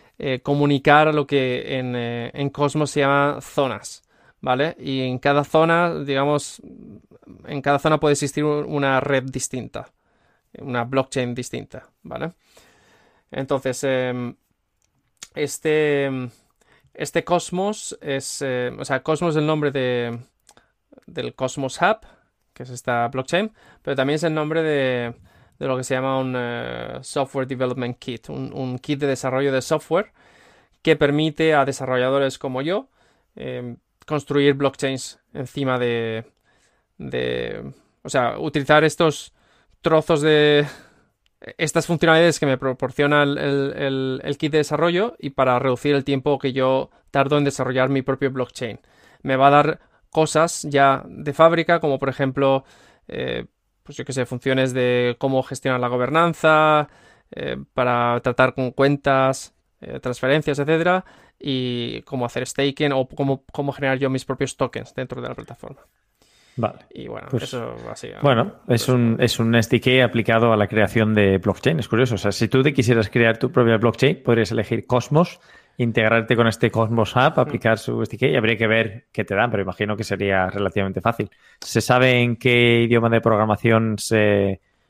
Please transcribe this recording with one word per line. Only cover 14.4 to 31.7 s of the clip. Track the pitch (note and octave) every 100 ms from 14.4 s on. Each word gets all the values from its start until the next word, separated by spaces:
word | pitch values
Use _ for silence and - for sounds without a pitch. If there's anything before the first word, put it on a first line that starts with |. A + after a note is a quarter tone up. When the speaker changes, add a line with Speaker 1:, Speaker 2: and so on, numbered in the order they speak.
| _ _ _ _ _ _ _ _ -
Speaker 1:
este, | - D3 - D#3+ D#3 D3+ C#3+ C#3
em, | C3 B2 - _ _ _ _ _
este | - D3+ E3+ -
Cosmos | F3 - F3 G3+ G#3+ - -
es, | - C3+ - -
eh, | C#3 B2+ B2 B2
o | C3+
sea, | C#3+
Cosmos | D#3+ D#3 F3 D#3
es |
el | D3+
nombre | D#3 D3
de, | C3+ B2+ B2 A#2+ A#2 A#2+ _ _ _ _ _ _ _ -
del | - B2 -
Cosmos | C3 - C3+ -
Hub, | F3+ A3 - _ _ _ _
que | -
es | B2+
esta | B2 - A#2+ C#3
blockchain, | C3+ C3 E3+ A3 - _ _
pero | - C#3
también | C3+ D3+
es |
el | E3
nombre | D#3 D3+ D#3+
de, | D#3 D3 C3 B2 A#2+ A#2 _ _ _ -
de | C#3
lo | B2+
que |
se | B2+
llama | C3 C3 C3+
un, | C3 B2+
eh, | A#2+ A#2+ A#2+ A#2+ A2+ B2
Software | B2+ D3+ C3 C#3 C3
Development | B2+ B2+ B2 B2 B2
Kit, | - A#2 -
un, | C3+ C3
un | - C3 B2+
kit | - C#3+
de | C#3+
desarrollo | C3+ C3+ C3 C#3
de | C3+
software | - D#3+ - E3 G#3 _ _ _ _ _ _ _
que | - D3+
permite | D3 D3 D#3 D3+ D#3+
a | D3+
desarrolladores | C3+